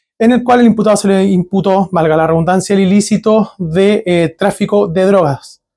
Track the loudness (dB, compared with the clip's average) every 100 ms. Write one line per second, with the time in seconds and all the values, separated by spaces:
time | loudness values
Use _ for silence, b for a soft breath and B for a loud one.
0 | _ -2 0 0 2 2 2 2 0 0
1 | 0 0 0 0 -2 -2 0 0 0 -2
2 | 0 0 0 0 0 -2 0 0 2 0
3 | 0 -2 0 0 -2 -6 -4 0 0 0
4 | -2 -2 -2 -2 -4 -4 -2 -2 -2 0
5 | 0 2 0 -4 -10 -20 _